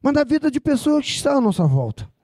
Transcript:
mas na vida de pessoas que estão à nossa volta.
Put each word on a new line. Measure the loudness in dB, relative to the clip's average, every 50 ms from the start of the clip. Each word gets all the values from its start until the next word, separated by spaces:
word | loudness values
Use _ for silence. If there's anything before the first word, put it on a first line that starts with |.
mas | 0 2 2
na | 2 0
vida | 2 0 0 0 0
de | -2 -2
pessoas | -2 -2 -2 0 0 0 0 0 0
que | -4 -8
estão | -4 -2 0 0 2
à |
nossa | 2 0 0 2 2
volta. | 2 2 2 0 -2 -8 -10 -14 -18 _ _